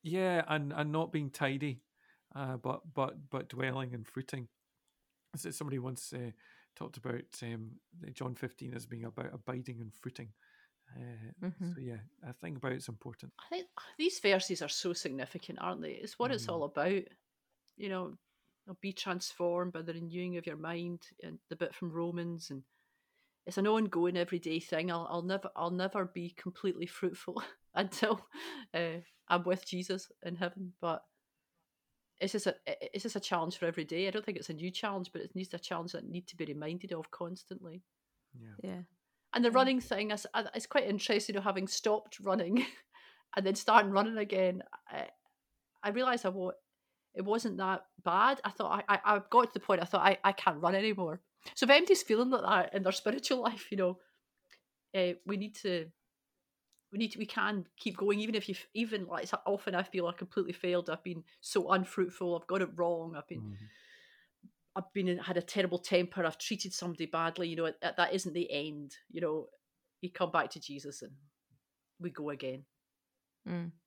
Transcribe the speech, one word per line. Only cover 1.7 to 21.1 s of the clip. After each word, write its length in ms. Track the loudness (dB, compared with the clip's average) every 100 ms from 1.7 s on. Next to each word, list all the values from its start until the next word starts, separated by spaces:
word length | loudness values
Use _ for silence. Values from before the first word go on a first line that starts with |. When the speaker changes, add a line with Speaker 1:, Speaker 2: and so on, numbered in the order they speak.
| -4 _ _ _ _ _ -8
Speaker 1:
uh, 220 | -6 -4
but, 240 | -2 -4 -4
but, 220 | -2 -2 -2 -8
but 180 | -8 -6
dwelling 460 | -4 -2 -2 -4
and 120 | -8 -8
fruiting. 440 | -10 -6 -8 -10 _ _ _ _ _ _ _ _ -10
So 120 | -8
somebody 280 | -6 -4 -4
once, 320 | -4 -8 -10
uh, 200 | -8 -8 -10 -20 -20 _ -12
talked 220 | -12 -10
about, 240 | -6 -6 -8 -12
um, 260 | -8 -8 -10 -16 _ -16
the 100 | -14
John 240 | -8 -8 -6
fifteen 380 | -8 -8 -10
as 120 | -10 -10
being 200 | -10 -10
about 280 | -8 -10
abiding 460 | -8 -8 -8 -8 -10
and 140 | -12
fruiting. 340 | -12 -14 -12 -16 _ _ _ _ _ _
Uh, 520 | -14 -14 -12 -16 -8 -8
Speaker 2:
Mm-hmm. 240 | -6 -6
Speaker 1:
so 80 | -6
yeah, 200 | -8 -10 -12 _ -14
I 60 | -12
think 160 | -10 -6
about 160 | -4
it's 160 | -4 -8
important. 420 | -12 -14 -16 -18 -18
Speaker 3:
I 160 | -10 -10
think 120 | -8 -14 -14 0
these 220 | 0 2
verses 420 | 4 4 2 -4
are 60 | -2
so 240 | -2 -2
significant, 680 | -2 -4 -6 -8 -8 -10 -4
aren't 220 | -4 -4
they? 80 | -6
It's 280 | -8 -10 -4
what 120 | -2
it's 160 | 0 -2
Speaker 1:
Mm. 20 |
Speaker 3:
all 120 | -2 -2
about. 380 | 2 2 2 -2 -16 _ _ _ _ _ -10
You 100 | -6
know, 300 | -4 -6 -10 _ _ _ _ -18 -8
be 100 | -8
transformed 800 | -6 -4 -2 -4 0 0 2 -2
by 120 | -4
the 100 | -8
renewing 420 | -8 -6 -4 -4 -4
of 120 | -6
your 100 | -8
mind, 420 | -6 -4 -6 -8 -14